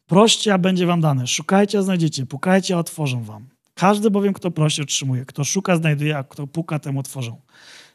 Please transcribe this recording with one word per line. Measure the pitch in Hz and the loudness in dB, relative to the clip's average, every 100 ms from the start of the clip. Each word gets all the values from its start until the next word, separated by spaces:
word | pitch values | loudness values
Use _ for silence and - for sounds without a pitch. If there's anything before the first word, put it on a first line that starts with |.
| _ | _
Proście, | 170 220 - 214 | 4 6 4 2
a | 190 | 2
będzie | 185 185 175 | 2 2 2
wam | 175 | 2
dane. | 156 131 123 | 2 0 -2
Szukajcie, | - - 190 202 208 | -4 2 2 4 0
a | |
znajdziecie. | 190 185 160 139 127 | 0 0 0 -2 -8
Pukajcie, | 135 185 190 185 175 | -4 2 2 2 -2
a | |
otworzą | 165 - 143 123 | -4 -4 -4 -2
wam. | 107 107 127 _ _ - | -6 -14 -20 _ _ 0
Każdy | 185 208 220 | 2 4 2
bowiem, | 202 202 | 2 0
kto | 190 185 | -2 -4
prosi, | 165 151 151 | 0 0 0
otrzymuje. | 139 - 135 127 | -4 -4 -2 -4
Kto | 131 - | -6 -6
szuka, | 139 190 190 170 | -4 -2 0 2
znajduje, | 160 143 147 151 | 2 0 -2 -4
a | |
kto | 135 - 139 | -8 -12 -8
puka, | 165 160 151 | -6 -6 -6
temu | 143 139 | -4 -6
otworzą. | 131 135 117 117 _ _ - - - | -6 -8 -10 -10 _ _ -20 -20 -20